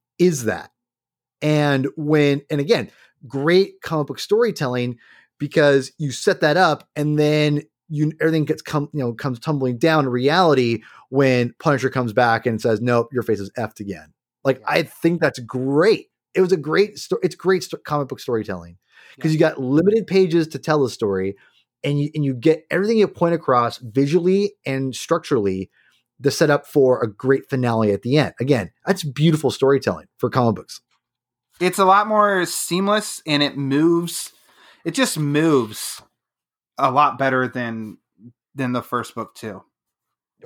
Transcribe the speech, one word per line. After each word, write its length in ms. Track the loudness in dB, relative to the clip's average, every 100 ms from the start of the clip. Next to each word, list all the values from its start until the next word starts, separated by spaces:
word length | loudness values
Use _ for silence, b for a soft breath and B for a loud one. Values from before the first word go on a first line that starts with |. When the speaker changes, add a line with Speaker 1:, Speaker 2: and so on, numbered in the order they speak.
| _ 0
Speaker 1:
is 260 | 2 2
that. 260 | -4 -6 -8 _ _ _ _ _ _ _
And 480 | 0 2 2 0 -2 -4
when, 460 | 0 2 2 0 -2
and 100 | -2
again, 300 | 0 0 -2 b b _ -10
great 540 | -4 2 2 2 -4
comic 260 | -6 -4 -4
book 100 | -8
storytelling, 800 | -2 0 0 -2 -4 -2 -4 -6 b b b -10
because 540 | -2 2 4 4 0 -6
you 120 | -8
set 300 | -2 -2 2
that 160 | 2 4
up 320 | 2 0 _ -6
and 200 | -2 2
then 440 | 2 2 2 0 -4 _ -8
you, 240 | -2 -2 0
everything 240 | 0 0
gets 160 | 0 -4
come, 300 | -4 -4 -4
you 80 | -4
know, 120 | -6
comes 240 | -4 -6 -6
tumbling 400 | -4 -2 -2 0
down 260 | 2 2
to 60 | 2
reality 720 | 0 2 2 4 4 2 -2 B B _
when 440 | 2 2 2 0 -2
Punisher 300 | 0 0 0
comes 220 | -2 -2
back 320 | 2 2 2
and 160 | 0 -2
says, 200 | 0 0
"Nope, 280 | 2 2 0
your 100 | -4
face 180 | -2 -2
is 100 | -4
effed 280 | -8 -8 -8
again." 320 | -12 -12 -16 _ _ _
Like, 140 | -2 -2
Speaker 2:
Yeah. 40 | -2
Speaker 1:
I 140 | -2
think 380 | -2 -2 -2 0
that's 180 | -2 -4
great. 720 | -8 -6 -2 2 2 0 -4 _ _
It 60 | 0
was 100 | 0
a 40 | 0
great 420 | 0 0 0 -4
sto-, 200 | -8 -4
it's 120 | -4
great 280 | -2 -2 -2
sto-, 160 | -4 -12
comic 300 | -6 -6 -6
book 120 | -8
storytelling 560 | -4 -4 -4 -10 -14 -20 b b b -4
'cause 60 | 0
Speaker 2:
Yeah. 60 |
Speaker 1:
you 60 | 2
got 200 | 2 0
limited 460 | 0 2 4 2 2
pages 420 | 2 4 2 0
to 100 | -4
tell 240 | -2 0
the 80 | 0
story, 460 | -2 -2 -2 -4 -6 b b _ _
and 160 | -4 -2
you, 100 | -2
and 100 | -2
you 100 | -2
get 320 | 0 2 2 0
everything 280 | -2 0 2
you 100 | 0
point 260 | 0 0
across 440 | 0 2 2 2 -4
visually 760 | -4 0 2 2 2 2 0 -4 -6
and 280 | -4 -6
structurally 760 | -6 -2 -4 0 0 0 -2 -6 _ _ _ _ _
to 80 | -2
set 200 | 2 2
up 160 | 2 0
for 340 | 2 4 2
a 60 | -2
great 380 | -4 -4 -4 -4
finale 440 | -2 0 2 0
at 100 | 0
the 160 | 0 0
end. 160 | 0 -2
Again, 300 | 0 0 -2 _
that's 200 | -4 -4
beautiful 460 | -6 0 2 2 0
storytelling 560 | 0 2 2 0 -6 -8 _
for 100 | -2
comic 280 | 2 2 0
books. 240 | -6 -20 _ _ _ _ _ _ _ -4
Speaker 2:
It's 180 | -2 2
a 60 | 4
lot 200 | 4 4
more 380 | 2 2 2
seamless, 800 | -2 -6 -4 -2 0 0 -2 -8 -2
and 160 | -2
it 140 | -2 -4
moves. 760 | -2 2 2 2 -2 -8 -12 b b b b b
It 80 | -6
just 260 | -2 -2 -2
moves 840 | -2 0 2 2 0 -8 -14 -14 -20 _ _ _ _ _ _ -4
a 120 | 0
lot 260 | 2 0 0
better 300 | -2 0 -2
than, 500 | -6 -8 -8 -12 -16 _ _ -20 _ _
than 180 | -8 -4
the 100 | -4
first 320 | -4 -6 -6 -10
book 180 | -12
too. 300 | -12 -14 -14 -18 _ _ _ _ _ _ _